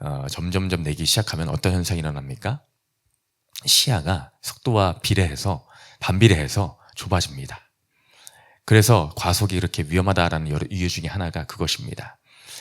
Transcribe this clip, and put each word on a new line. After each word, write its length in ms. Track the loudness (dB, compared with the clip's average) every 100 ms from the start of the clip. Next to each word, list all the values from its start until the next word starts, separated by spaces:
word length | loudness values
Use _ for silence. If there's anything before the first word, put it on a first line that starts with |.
어, 260 | -8 -6 -6
점점점 520 | -6 -2 0 0 -2
내기 220 | -2 -2
시작하면 460 | 0 0 0 -2 -4
어떤 240 | -2 0
현상이 260 | 0 0 -2
일어납니까? 640 | -2 -6 -10 -8 -6 -8 _ _ _ _ _ _ _ _ _ -8 0
시야가 640 | 2 4 2 0 -2 -4 _
속도와 600 | -14 -6 0 4 4 0
비례해서, 680 | 0 2 2 0 -4 -4 -8 -20 -20 -8
반비례해서 800 | -2 4 4 4 0 -2 -4 -6 -20
좁아집니다. 680 | -12 -2 -2 -2 -8 -12 -14 _ _ _ _ _ _ -20 -20 _ _
그래서 480 | 6 8 8 6 4 -2
과속이 380 | 0 2 0
이렇게 280 | 0 -2 -2 0
위험하다라는 600 | 0 2 2 2 0 -2
여러 180 | -4 -4
이유 180 | -2 -2
중에 200 | -2 -4
하나가 360 | -4 -4 -6
그것입니다. 760 | -8 -4 -4 -4 -6 -12 -14 -18 _ _ -20 -16